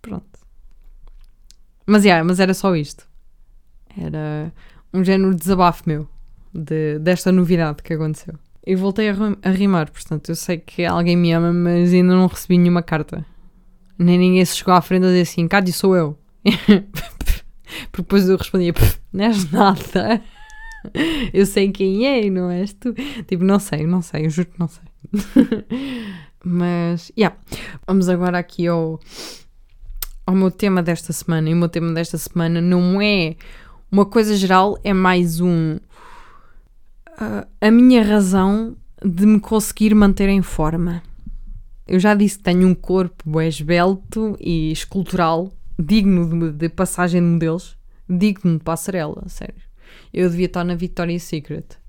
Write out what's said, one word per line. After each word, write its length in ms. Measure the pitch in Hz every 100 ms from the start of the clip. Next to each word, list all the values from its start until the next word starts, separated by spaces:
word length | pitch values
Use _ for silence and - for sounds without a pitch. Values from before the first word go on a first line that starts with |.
Pronto. 240 | - - - - - - - - - - - - - _ - _ - _ -
Mas, 180 | 208
yeah, 180 | 202 170
mas 160 | 160 185
era 120 | 190
só 220 | 185 196 170
isto. 320 | 147 - - - - _ - - _ - _ 202
Era 560 | 165 156 151 151 156 - - - -
um 100 | 185
género 280 | 185 190 190
de 100 | 185
desabafo 440 | 160 185 180 165 -
meu, 220 | 151 151 - - - -
de, 460 | - 147 156 156 151
desta 340 | 156 180 -
novidade 500 | 185 175 175 160 147
que 120 | -
aconteceu. 400 | 160 156 156 - 160 - - -
Eu 120 | 185
voltei 300 | 196 196 214
a 40 |
rim-, 260 | 196 214 202
a 80 | 190
rimar, 400 | 190 202 180 151
portanto, 380 | - - 156 -
eu 60 |
sei 240 | 165 - 170
que 260 | - -
alguém 320 | 175 175 175 175
me 160 | 170
ama, 200 | 165 170
mas 400 | 175 175 175 175
ainda 220 | 180 180
não 120 | 185 185
recebi 320 | - - 180
nenhuma 240 | 175 175
carta. 420 | 165 160 151 - 156 - - _ - _ _ -
Nem 200 | 175 180
ninguém 260 | 180 185
se 120 | 175 -
chegou 180 | -
à 60 | 180
frente 240 | - 185
a 40 | 185
dizer 140 | 180
assim, 260 | 170 - 165
"Cádio, 240 | 196 185
sou 240 | 170 196 185
eu." 220 | 156 151 _ _
<laughs> 1500 | 196 208 - 202 - - - - - - - - - - -
Porque 120 | -
depois 260 | 170 196 185
eu 80 | 185
respondia, 360 | - 190 175
Pff, 260 | 165 - - -
não 120 | 190
és 260 | 214 208 180
nada. 720 | 180 202 190 - 190 190 220 - - - - - 880 - - 320 311 233
Eu 120 | -
sei 260 | 196 208 196
quem 360 | 196 190 196 262
é 200 | 269 208
e 40 |
não 200 | 185 180
és 220 | 180 196
tu. 220 | - 247 233 285 277 175
Tipo, 180 | 180
não 140 | 190 202
sei, 280 | 196 151 156
não 160 | 180
sei, 240 | 170 147 156
eu 40 |
juro 180 | 156 175
que 100 | -
não 100 | 170
sei. 160 | - - - -
<laughs> 520 | 208 - - - 214 - 247 269 247 214 180 147 _
Mas, 680 | 180 175 175 175 170 175 - -
yeah. 200 | 190 - - - - - -
Vamos 220 | 190 180
agora 300 | 180 180 175
aqui 280 | 175 - 170
ao, 320 | 170 160 156 - - - - - _ - - - - - - -
ao 80 |
meu 160 | 190 190
tema 320 | 175 208 185
desta 300 | 170 170 -
semana. 380 | 165 - 160 156
E 40 |
o 20 | 170
meu 120 | 170
tema 240 | 165 170
desta 240 | 165 165 156
semana 440 | - 175 165 170
não 400 | 170 180 180 196
é 360 | 208 202 160 165 - - - - -
uma 160 | 196 196
coisa 300 | 233 214 208
geral, 420 | 185 185 196 202
é 120 | -
mais 460 | 190 185 180 175 160
um, 380 | 180 170 160 156 - - - - - - - - _ - - - - -
ah, 280 | 220 208 - -
a 100 | 208
minha 320 | 233 254 247
razão 760 | 208 208 190 190 190 208 226 - - -
de 220 | 196 170 208
me 140 | 214
conseguir 540 | 214 220 208 - 214
manter 340 | 214 202 190 196
em 140 | 196
forma. 600 | 180 - 156 165 175 170 - - - - - - - - -
Eu 120 | 185
já 160 | 202
disse 240 | 208 202 -
que 60 |
tenho 240 | - 180 185
um 60 |
corpo 540 | 175 - 185 180 - 156
bué 200 | 156 160
esbelto 880 | 143 151 175 175 190 - 226 220 202
e 300 | - 165 156
escultural, 840 | 156 - 196 175 185 165 165 190 - - -
digno 500 | 156 220 196 180 170
de, 240 | 165 165
de 160 | 147 165
passagem 520 | - 180 - 180 175
de 60 | 170
modelos, 500 | 170 165 165 - - - - -
digno 500 | 180 208 196 175 160
de 60 |
passarela, 600 | 160 165 - 175 151 - -
sério. 440 | - - - - - - - -
Eu 160 | - 180
devia 180 | 170 180
estar 180 | 180
na 100 | 175
Victoria's 480 | 170 175 - 170 170
Secret. 560 | - 160 143 151 - -